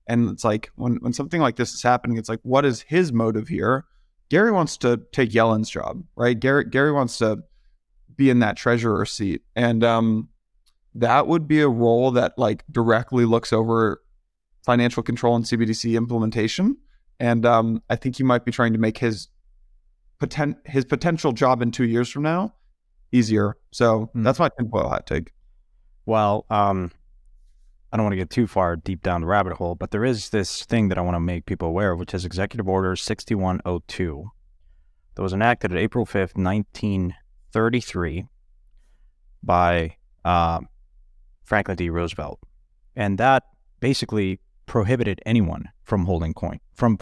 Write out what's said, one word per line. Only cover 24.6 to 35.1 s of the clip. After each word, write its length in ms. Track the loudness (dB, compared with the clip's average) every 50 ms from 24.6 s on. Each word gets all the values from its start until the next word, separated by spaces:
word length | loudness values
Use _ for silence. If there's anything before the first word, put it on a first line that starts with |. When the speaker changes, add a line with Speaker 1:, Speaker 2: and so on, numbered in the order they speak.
| -6 -4 -2 -2 -2 -2
Speaker 1:
hat 160 | -2 -4 -4
take. 260 | -4 -4 -6 -6 -8 -14 _ _ _ _ _ _ _ _ _ _ _ _ _ _
Speaker 2:
Well, 400 | -2 0 2 2 2 0 -2 -2 -2
um, 400 | 0 2 2 2 0 0 -4 -6 -10 _ _ _ -20 -20 _ -20 -20 -20 -20 -20 _ _ _ -20 _ _ _ _
I 40 | -2
don't 80 | 0 0
wanna 120 | 0 0
get 140 | -2 -4 -2
too 160 | -2 -2 -2
far 280 | 0 0 0 0 0 0
deep 280 | -2 -6 -6 -6 -4
down 180 | -2 -2 -2 -2
the 60 | 0 2
rabbit 240 | 2 2 2 0
hole, 240 | -4 -4 -4 -6 -4
but 160 | -6 -6 -4
there 120 | -2 -2 0
is 260 | 0 -2 -4 -4 -4
this 340 | -2 -2 -2 -4 -6 -10 -6
thing 240 | -2 0 2 2 2
that 100 | 0 0
I 40 |
wanna 180 | -2 -2 -2 -2
make 260 | -2 -2 -4 -6 -6
people 220 | -8 -6 -4 -4 -4
aware 240 | -2 0 0 0
of, 80 | -2 -4
which 140 | -6 -6 -8
is 100 | -8 -8
Executive 440 | -6 -4 -4 -4 -4 -4 -6 -2 0
Order 280 | 0 0 0 0 -2
sixty-one 640 | -4 -4 -6 -8 -6 -6 -4 -2 -2 0 -2 -2 -2 -4
oh 160 | -4 -6 -6 -8
two. 440 | -8 -6 -6 -6 -6 -6 -10 -14 -16 -20 _ _ _ _ _ _ -20 _ _ _ _ _ _ _ _